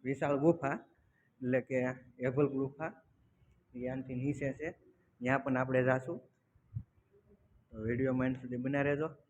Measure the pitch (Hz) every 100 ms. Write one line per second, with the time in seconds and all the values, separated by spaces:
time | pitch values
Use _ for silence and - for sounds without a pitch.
0 | - 135 151 143 156 170 139 165 - _
1 | _ _ _ _ 127 127 117 131 127 127
2 | - - 127 127 143 135 135 139 165 -
3 | _ _ _ _ _ _ _ 123 123 131
4 | 131 127 135 139 139 131 160 - - _
5 | _ _ 123 135 135 127 131 127 127 131
6 | 131 170 - _ _ _ _ - - _
7 | _ - _ - _ _ _ 110 110 120
8 | 131 127 127 127 123 123 131 143 143 143
9 | 160 156